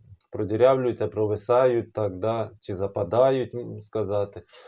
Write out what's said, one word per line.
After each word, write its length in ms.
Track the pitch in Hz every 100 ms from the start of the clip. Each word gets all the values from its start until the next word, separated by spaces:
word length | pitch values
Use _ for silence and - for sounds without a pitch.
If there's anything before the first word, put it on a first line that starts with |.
| - - _
продірявлюються, 760 | - 104 107 123 135 123 110 107
провисають, 840 | 104 107 104 - 123 131 120 104
так, 260 | - 104 92
да, 320 | 107 113 104 -
чи 140 | -
западають, 800 | 95 98 107 98 110 131 135 117
м, 260 | 120 117 107
сказати. 640 | 107 110 101 101 101 - - -